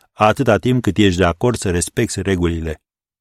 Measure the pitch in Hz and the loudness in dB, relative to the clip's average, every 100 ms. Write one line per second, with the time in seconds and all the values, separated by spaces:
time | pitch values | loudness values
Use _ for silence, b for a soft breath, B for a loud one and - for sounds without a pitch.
0 | _ - 107 - 120 101 123 127 107 90 | _ 2 2 4 2 2 2 0 0 2
1 | 101 87 87 82 123 113 101 87 - - | 2 4 0 0 -2 -2 -2 -4 -4 -4
2 | 117 - 95 92 85 82 80 80 _ _ | -6 -4 -2 0 -2 -2 -6 -10 _ _
3 | _ _ | _ _